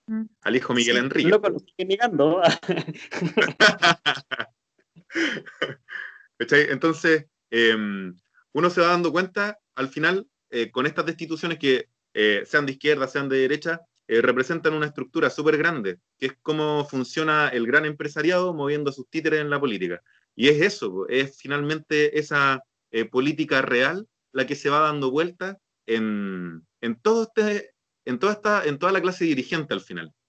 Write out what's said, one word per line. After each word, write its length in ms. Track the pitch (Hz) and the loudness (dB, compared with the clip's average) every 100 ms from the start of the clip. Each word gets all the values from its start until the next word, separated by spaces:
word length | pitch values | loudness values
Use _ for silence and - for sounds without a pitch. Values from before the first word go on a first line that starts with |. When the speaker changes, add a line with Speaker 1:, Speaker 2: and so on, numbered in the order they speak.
| - 220 220 _ | -8 -6 -8 _
Speaker 1:
Al 140 | 104 123 | 0 0
hijo 180 | - | 0
Miguel 220 | 120 120 123 | 0 2 2
Speaker 2:
Sí, 60 | |
Speaker 1:
Enrique. 280 | 131 - 160 | 2 2 4
Speaker 2:
loco, 200 | 214 202 | 4 2
lo 100 | 156 | -4
sigue 260 | - - 185 | -10 -8 -4
negando. 560 | 202 240 147 151 180 | 0 0 2 2 4
<laughs> 2250 | 170 - - 165 165 151 - - 170 220 - - 214 180 180 - 151 135 - 123 - _ _ _ _ 170 - | 2 2 -4 -4 -4 -10 -10 -6 -2 0 0 4 4 4 2 2 0 -4 -6 -8 -10 _ _ _ _ _ -10
Speaker 1:
<laughs> 720 | 330 302 220 - - - - - - - - _ - | -4 -4 -6 -12 -8 -8 -10 -14 -14 -14 -18 _ -8
¿Cachai? 300 | 117 147 147 | 2 4 4
Entonces, 560 | 135 160 156 165 156 151 _ - | 2 0 2 2 2 0 _ -4
em, 680 | 117 113 110 104 98 92 87 _ _ _ | 2 4 4 0 -6 -8 -12 _ _ _
uno 160 | 151 175 | 0 2
se 120 | 175 | 4
va 60 | 170 | 4
dando 240 | 175 170 | 4 2
cuenta, 480 | 165 185 202 202 208 _ 131 | 0 -2 -4 -6 -6 _ -8
al 140 | 135 | -6
final, 380 | 151 160 190 - _ - | -2 0 0 -4 _ -8
eh, 220 | 120 110 | -4 -4
con 140 | 127 143 | -2 -2
estas 200 | 156 156 | -2 -4
destituciones 540 | 160 156 156 170 156 | -6 -8 -6 -6 -2
que, 300 | 139 127 - _ _ | 0 0 -2 _ _
eh, 300 | 107 107 101 - | 0 2 2 0
sean 200 | 156 139 | -2 -2
de 80 | |
izquierda, 340 | 131 147 143 131 | -2 0 0 0
sean 220 | 143 139 | -4 0
de 100 | 135 | 2
derecha, 420 | 131 151 165 165 _ _ - | 2 0 -4 -6 _ _ -2
eh, 140 | 117 | 2
representan 520 | 123 123 131 165 156 | 2 2 0 0 -2
una 120 | 156 151 | -2 -4
estructura 440 | 139 127 160 139 | -6 -6 -2 -2
súper 280 | - 151 151 | 0 0 2
grande, 420 | 170 131 95 87 _ - | 0 -2 -6 -8 _ -8
que 80 | 135 | -8
es 60 | - | -6
cómo 440 | 156 156 151 147 143 | -4 -2 0 -2 -2
funciona 640 | 135 123 156 156 151 143 | -6 -6 -4 0 0 0
el 160 | 123 117 | 0 2
gran 200 | 147 151 | 2 0
empresariado 680 | 147 147 156 156 180 185 | -6 -8 -2 0 2 0
moviendo 380 | 156 139 147 143 | -2 -2 -2 -4
sus 180 | 135 - | -6 -10
títeres 320 | 160 156 151 | -4 0 0
en 80 | 147 | 0
la 100 | 143 | -2
política. 420 | 139 98 90 87 _ _ _ - | -2 -2 -4 -6 _ _ _ 2
Y 140 | 135 | 4
es 120 | 151 | 6
eso, 300 | 202 - 104 | 2 0 -6
po, 160 | 92 90 | -6 -2
es 300 | 127 131 - | -2 -2 -6
finalmente 840 | 135 147 147 156 - 151 147 151 | -6 -4 -2 -4 -2 2 2 0
esa, 440 | 147 147 139 131 - _ _ | 0 2 2 0 -6 _ _
eh, 140 | 113 107 | -4 0
política 560 | 127 143 151 147 135 | 0 0 0 0 0
real 460 | 127 123 139 185 220 _ _ | 2 2 2 -2 -10 _ _
la 140 | 131 131 | -4 -4
que 100 | 139 | -2
se 140 | 143 | 0
va 120 | 147 | 2
dando 300 | 151 147 131 | 2 0 0
vuelta 460 | 147 175 175 185 196 _ _ - | 0 -2 -4 -10 -10 _ _ -4
en, 760 | 113 110 104 98 92 87 82 _ - | -2 0 -2 -4 -6 -8 -12 _ -10
en 180 | 117 110 | -8 -2
todo 220 | 214 226 | 2 2
este, 500 | 220 220 214 208 - _ _ _ 127 | 0 0 0 -2 -8 _ _ _ -8
en 140 | 123 | -2
toda 140 | 202 | 0
esta, 320 | 208 214 202 151 | 0 0 0 0
en 120 | 143 | 0
toda 140 | 180 | 0
la 100 | 190 | 2
clase 240 | 180 180 165 | 0 -2 0
dirigente 480 | 131 - 165 147 | 0 -2 -4 -4
al 80 | 98 | -6
final, 300 | - 87 82 _ | -6 -14 -14 _